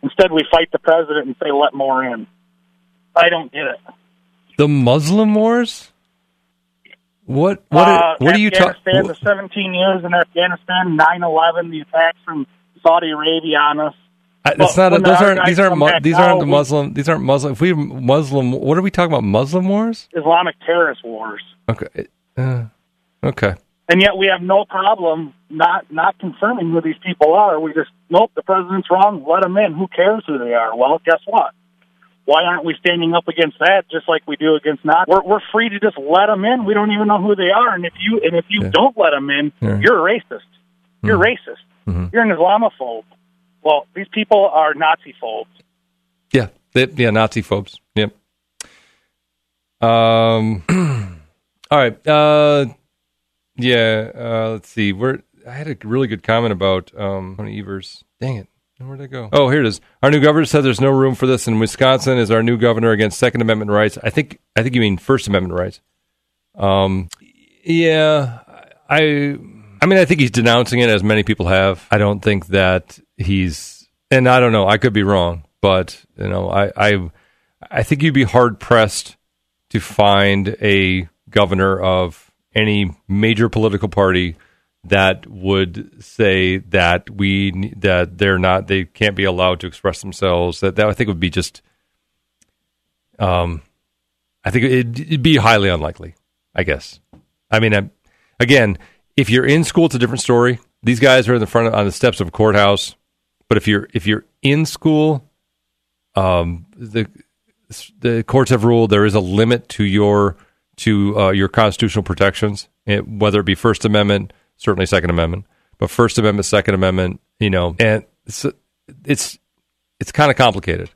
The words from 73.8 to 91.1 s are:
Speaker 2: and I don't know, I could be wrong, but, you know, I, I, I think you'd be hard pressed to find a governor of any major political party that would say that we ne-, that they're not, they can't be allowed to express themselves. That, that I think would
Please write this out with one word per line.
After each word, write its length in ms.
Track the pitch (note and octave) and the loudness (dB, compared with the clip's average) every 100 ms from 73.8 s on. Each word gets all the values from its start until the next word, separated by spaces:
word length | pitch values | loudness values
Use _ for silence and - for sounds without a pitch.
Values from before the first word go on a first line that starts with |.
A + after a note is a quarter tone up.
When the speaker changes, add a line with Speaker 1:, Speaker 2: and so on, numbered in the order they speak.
| _ _ _ | _ _ _
Speaker 2:
and 160 | C3+ B2+ | 2 4
I 140 | B2+ | 4
don't 100 | B2 | 4
know, 160 | A2 F#2+ | 2 2
I 100 | G#2+ | 2
could 140 | B2+ | 2
be 120 | G#2+ | 0
wrong, 400 | G2 G2 F2 E2+ - _ | 2 2 0 -4 -14 _
but, 420 | G2+ F#2 F2+ - _ - | 0 0 -2 -10 _ -10
you 100 | G2 | -6
know, 220 | F#2 F#2 | -6 -4
I, 220 | F2+ G2+ - | -2 -4 0
I, 340 | G#2 G2+ F#2 _ _ _ _ _ - | 0 0 -4 _ _ _ _ _ -10
I 120 | - | -6
think 200 | A2+ C#3+ | -4 0
you'd 100 | D#3+ | 0
be 100 | C3+ A#2+ | 0 2
hard 340 | B2 A#2+ G#2+ | 4 2 0
pressed 560 | - A#2+ G#2+ - - _ _ _ _ _ _ | 0 2 2 -2 -12 _ _ _ _ _ _
to 100 | A2 | -8
find 760 | - - G2+ G2 G2+ G2 G2 - | -8 0 2 4 2 0 -4 -4
a 460 | G#2 G2 F#2+ F#2 E2+ _ _ | -2 0 0 -2 -6 _ _
governor 500 | G#2+ G2 F#2+ F#2+ F#2+ | 0 0 2 0 0
of 500 | F#2 F#2 F2+ - _ _ _ | 0 0 -2 -8 _ _ _
any 400 | A#2 G#2+ G#2 F#2+ - - | -4 -2 0 -4 -8 -6
major 400 | G2 A2 A2 A#2 | -2 0 0 0
political 400 | A2 A2 G2 G#2+ | 0 -2 -2 -6
party 480 | G2+ F#2+ F#2 F2+ E2 _ _ _ _ E2 | 0 0 0 -2 -8 _ _ _ _ -2
that 400 | G2 F#2+ F#2 - | 0 2 -2 -10
would 760 | G2+ F#2 G2 F#2+ E2+ - _ | -10 -2 -2 -2 -6 -18 _
say 540 | - - G#2+ F#2+ F#2 F#2+ | -20 -2 0 2 0 -2
that 520 | F#2 G2 F2 F2+ - | -2 0 2 0 -4
we 420 | G2+ G2 G2 G2 | -6 -2 -2 -2
ne-, 220 | F2+ G2+ G#2 | -4 -8 -4
that 400 | F#2+ F2+ F2+ F2+ | -2 0 -2 -2
they're 220 | G2 F#2 | 0 2
not, 280 | F#2 F#2+ F#2 | 2 0 -2
they 180 | F#2+ F2 | -4 -4
can't 300 | _ G#2+ F#2+ | _ -2 0
be 80 | |
allowed 360 | F#2+ F2+ F#2 F2+ | -4 0 -2 -2
to 60 | F#2 | -10
express 340 | - G2 F2+ | -6 -6 -6
themselves. 580 | G2+ F2+ G2 F2 F2 E2 | -14 -6 -2 -2 -2 -4
That, 160 | G2 F2+ | -4 0
that 120 | G#2+ | -2
I 60 | |
think 140 | G2 | -2
would 120 | A2 | -4